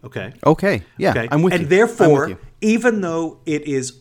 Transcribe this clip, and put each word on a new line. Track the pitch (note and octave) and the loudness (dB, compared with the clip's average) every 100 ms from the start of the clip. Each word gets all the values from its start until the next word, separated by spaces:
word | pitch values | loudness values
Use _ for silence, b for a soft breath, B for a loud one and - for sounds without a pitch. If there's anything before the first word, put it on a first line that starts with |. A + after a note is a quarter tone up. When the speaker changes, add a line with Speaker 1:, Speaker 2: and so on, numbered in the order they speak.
Speaker 1:
Okay? | A#2+ - G2 D3 C3+ | -14 -12 -12 -2 0
Speaker 2:
Okay. | D#3 G3 C#3+ - _ | 2 0 -2 -6 _
Yeah, | F3+ | -2
Speaker 1:
Okay? | C3 A2+ | -2 -2
Speaker 2:
I'm | D3 | 0
with | F3+ | 2
Speaker 1:
And | F3+ | 0
Speaker 2:
you. | D#3+ | 0
Speaker 1:
therefore, | F3+ A3+ A#3 E3+ D3 C#3 | 2 2 2 4 4 2
Speaker 2:
I'm | |
with | F#2 | -6
you. | - _ | -16 _
Speaker 1:
even | G#3+ A3+ A#3+ A3 | 0 2 2 0
though | F3+ E3 E3 - - | -2 -4 -6 -8 -6
it | D3 | -6
is | D3 C3+ B2+ - | -4 -6 -6 -14